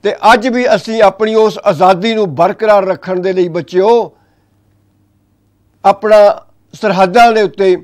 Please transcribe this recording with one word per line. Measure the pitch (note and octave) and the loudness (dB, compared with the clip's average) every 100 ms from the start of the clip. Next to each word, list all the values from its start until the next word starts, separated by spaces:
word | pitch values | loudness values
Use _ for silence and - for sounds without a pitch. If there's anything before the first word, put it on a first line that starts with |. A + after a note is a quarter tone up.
ਤੇ | G3+ - G3+ | -6 0 2
ਅੱਜ | A3+ B3 | 2 0
ਵੀ | A#3+ B3 | -4 -2
ਅਸੀਂ | G3 - A3 | -2 -4 0
ਆਪਣੀ | G3+ - A3 | 0 0 -2
ਉਸ | A3 A3 G#3 | 0 0 -2
ਆਜ਼ਾਦੀ | G3+ D3+ F#3 F#3+ A3 | -4 0 0 0 -2
ਨੂੰ | A3 G3 | -4 -4
ਬਰਕਰਾਰ | C#3 F3+ - A3 G3+ | -2 -2 -2 0 0
ਰੱਖਣ | F#3+ E3+ F#3+ F#3 | 0 -6 -6 -6
ਦੇ | F3+ | -4
ਲਈ, | F#3 F3 | -2 -4
ਬੱਚਿਓ, | E3+ - F3+ G3+ A#3+ F3+ _ _ _ _ _ _ _ _ _ _ _ _ _ _ _ _ _ | -6 -4 -2 2 0 -2 _ _ _ _ _ _ _ _ _ _ _ _ _ _ _ _ _
ਆਪਣਾ | G3 G3+ G#3+ G#3+ G3+ - _ _ _ | -4 -2 2 4 4 0 _ _ _
ਸਰਹੱਦਾਂ | - G#3+ F#3 F#3+ G#3+ A#3 | -8 -4 0 2 4 4
ਦੇ | A3 | 2
ਉੱਤੇ | G3 C#3 F#3+ F3+ | -2 -2 -2 -2